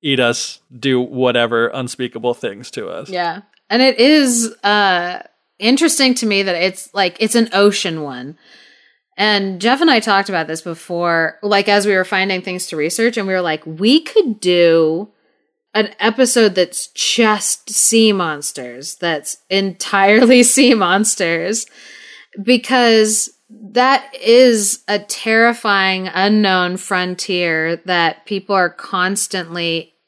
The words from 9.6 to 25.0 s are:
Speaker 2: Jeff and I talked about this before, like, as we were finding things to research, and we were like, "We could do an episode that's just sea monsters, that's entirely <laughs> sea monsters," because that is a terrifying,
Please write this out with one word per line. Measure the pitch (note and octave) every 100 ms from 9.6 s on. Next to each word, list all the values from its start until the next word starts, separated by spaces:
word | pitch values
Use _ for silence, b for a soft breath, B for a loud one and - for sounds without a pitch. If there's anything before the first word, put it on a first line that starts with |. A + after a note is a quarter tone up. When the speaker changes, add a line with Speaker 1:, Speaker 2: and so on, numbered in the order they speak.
Speaker 2:
Jeff | G#3 C4+
and | E4
I | A#3+
talked | A3 G3 G3
about | F3+ D#3
this | D#3+
before, | F3+ E3 - F3 F3 E3 D#3+ -
like, | G#3 G3+ G3
as | G#3 G3+
we |
were | F#3+
finding | F#3 G3 F#3+ F#3
things | F3+ F3+ -
to | D#3+
research, | D3+ - A3+ A#3
and | G3
we |
were | F#3
like, | F3 D#3
"We | - D#3+ G#3 D4
could | D#4+ A4 E4 G#3+
do | F3+ F3 E3+ E3 D#3+ D#3+ G#3 _ _ _ _ _ _
an | G#3+ G#3 -
episode | G#3+ A3+ B3 A#3+ G#3+
that's | F3+ F3 - -
just | - - - A3+ G#3 - - -
sea | G#3+ - A3+ A3
monsters, | G3 E3+ D3 D3 - B2 A#2+ D3 -
that's | E3+ D#3 - - _
entirely | G3 G3 F3 - G3 G3 G#3+ A#3 B3
<laughs> |
sea | A#3+ - B3
monsters," | A3+ F3+ F#3+ G#3+ - F3 E3 F3 A3+ - B B B B B B -
because | G3 B3 - B3+ A#3+ A3+ G#3+ G#3+ - _ _
that | - A3+ A#3+ B3+ C#4 - -
is | - A#3+ B3+ A3+ G3+ - -
a |
terrifying, | G#3